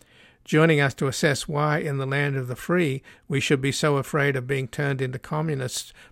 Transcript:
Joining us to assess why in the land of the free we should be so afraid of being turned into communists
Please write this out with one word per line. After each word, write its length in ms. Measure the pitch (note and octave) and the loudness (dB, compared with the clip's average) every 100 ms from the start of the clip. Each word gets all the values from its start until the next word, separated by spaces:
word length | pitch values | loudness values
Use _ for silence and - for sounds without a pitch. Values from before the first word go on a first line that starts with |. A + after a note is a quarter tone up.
| _ - - _ | _ -20 -20 _
Joining 380 | - D3+ E3 D3+ | 0 4 6 6
us 140 | C#3 - | 2 0
to 120 | C#3 | -2
assess 400 | - D#3+ C#3 - | 0 0 0 -2
why 300 | D3 D3+ D3+ | -2 0 0
in 220 | D#3 C#3 | -2 -4
the 80 | C3+ | -2
land 280 | C#3 C#3+ C3+ | 0 0 -2
of 120 | B2+ | -4
the 80 | A#2+ | -6
free 480 | - F3 D#3 C3 - - - | -2 0 0 -2 -8 -18 -4
we 100 | C#3 | -2
should 220 | - C#3 | 2 2
be 100 | C3+ | 2
so 260 | - D#3 C#3+ | 0 2 2
afraid 380 | C3 D#3 C#3 C3 | 0 0 0 0
of 120 | B2 | -2
being 200 | C3+ C3 | -4 -4
turned 320 | - C#3+ C3+ | -4 -2 -2
into 200 | C3 B2+ | -4 -6
communists 720 | - D#3 D#3+ C#3 B2+ - - - - | -6 -4 -2 -4 -4 -8 -10 -16 -20